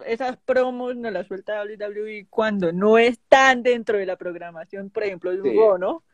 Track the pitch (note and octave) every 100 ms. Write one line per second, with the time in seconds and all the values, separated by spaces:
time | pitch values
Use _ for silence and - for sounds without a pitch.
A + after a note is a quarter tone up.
0 | - A3+ B3+ B3 - B3+ B3+ B3 B3 B3
1 | A#3 F3+ F3 F#3+ G3+ G#3+ G#3 G#3+ G#3 G#3
2 | G#3+ G#3+ G3 - A3 G3+ F3 F3 G#3 A3+
3 | A#3 A#3+ _ C4+ C4+ B3 A#3+ A#3+ G#3+ G#3
4 | F#3 F3+ F3+ E3+ E3+ E3 E3 G3 G3 A3
5 | G#3 F#3 F#3 F#3 G3 G#3+ A3 F3+ F#3 E4
6 | -